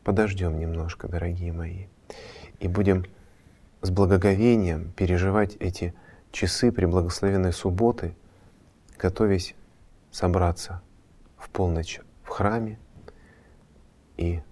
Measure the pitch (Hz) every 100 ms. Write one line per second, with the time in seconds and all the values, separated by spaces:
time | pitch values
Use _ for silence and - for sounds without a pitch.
0 | - 98 107 95 90 78 82 82 82 -
1 | - 85 85 87 87 82 82 90 95 _
2 | _ - - - - - 92 92 98 92
3 | 92 - - - - _ - _ 95 92
4 | 95 95 101 98 117 117 92 80 82 -
5 | 92 90 95 101 101 - 90 - 87 -
6 | - - _ - 92 - 123 104 90 92
7 | 87 - 98 98 92 87 98 90 117 120
8 | 85 - - - - _ - _ _ -
9 | 92 92 107 95 90 - - _ - -
10 | _ - 90 90 87 87 - 90 - -
11 | _ - - _ - - 92 82 80 -
12 | - - - - 101 113 110 113 - -
13 | - - - - - - - - - _
14 | _ - 85 85 -